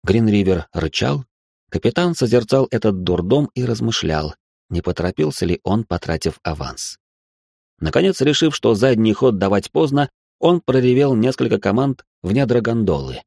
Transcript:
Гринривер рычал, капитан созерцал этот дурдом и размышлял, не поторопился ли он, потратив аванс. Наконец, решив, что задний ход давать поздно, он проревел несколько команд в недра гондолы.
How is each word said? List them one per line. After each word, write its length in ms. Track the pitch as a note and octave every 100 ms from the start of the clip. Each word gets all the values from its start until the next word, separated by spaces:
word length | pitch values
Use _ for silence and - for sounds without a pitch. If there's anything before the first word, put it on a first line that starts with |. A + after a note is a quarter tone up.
Гринривер 640 | - A2+ A2 G#2 F#2+ F2 -
рычал, 520 | E2+ D#2+ - A#2+ C#3+ C3 _ _ _ _
капитан 460 | E2+ A#2+ C#3+ F3 E3
созерцал 520 | A#2+ B2 A2 C3+ C3
этот 320 | A#2+ G#2+ F#2+
дурдом 480 | F2+ F2 F2 C3+ D3
и 120 | - B2
размышлял, 680 | A2+ A#2 A2+ E2 D#2 D2+ - _ _ _
не 100 | F2
поторопился 640 | F2+ - F2 - D3+ - E2+
ли 140 | F2
он, 200 | - G#2
потратив 560 | A2 F2 - D#2+ - -
аванс. 560 | - D2+ C2+ C2+ - - _ _ _ _ _ _ _ _
Наконец, 420 | D#2 A#2+ F#3+ F#3+
решив, 340 | D#3 D3 D#3+ D3+
что 180 | -
задний 400 | G#2+ C3+ A2+ A2
ход 240 | G#2 C3 G2+
давать 340 | F#2+ G2+ -
поздно, 380 | D#3 D#3 C#3 C#3+ _ _ _
он 200 | E3 F3
проревел 540 | - C3 B2 B2+ C#3+
несколько 460 | A#2+ A#2+ C3 B2 A2
команд 440 | G2+ G#2+ C#3 B2+ _ _
в 80 | F2
недра 300 | A2+ C3 A#2+
гондолы. 600 | A2+ A2+ G2+ D2 C2 B1+